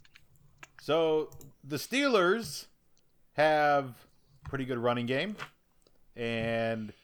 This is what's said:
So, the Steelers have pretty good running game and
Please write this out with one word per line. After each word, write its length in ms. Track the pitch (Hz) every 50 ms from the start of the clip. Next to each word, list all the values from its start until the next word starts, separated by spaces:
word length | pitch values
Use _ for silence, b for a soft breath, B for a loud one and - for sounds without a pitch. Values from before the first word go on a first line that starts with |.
| - - _ - - _ _ _ - - _ _ - - _ -
So, 500 | - - 147 165 165 160 156 156 147 - - - - - - _ -
the 120 | 135 151
Steelers 880 | 139 - - 233 269 285 277 240 202 175 175 202 233 220 147 - - - - _ _ _ _ _ _ _ _ _ _ _ _ _
have 600 | - 151 156 156 151 151 147 143 143 135 131 117 - - _ _ _ _ _ - - - -
pretty 160 | - 135 131
good 140 | 127 131 120
running 280 | 117 123 120 123 120
game 300 | 120 131 135 170 214 208 - - - - _ _ _ _ _ _ _ _ _ _ - _
and 760 | 120 117 117 117 113 113 117 117 113 113 113 113 113 107 104 - _